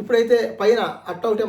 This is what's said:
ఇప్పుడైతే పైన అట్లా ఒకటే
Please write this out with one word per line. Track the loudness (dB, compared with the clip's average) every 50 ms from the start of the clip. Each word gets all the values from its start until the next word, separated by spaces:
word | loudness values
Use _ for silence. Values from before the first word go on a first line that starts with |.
ఇప్పుడైతే | -2 0 2 2 2 2 0 0 -2 -4 -4 0
పైన | 2 2 2 2 0 -4 -6 -8 -10 -12
అట్లా | -8 -4 -2 -2
ఒకటే | 0 0 0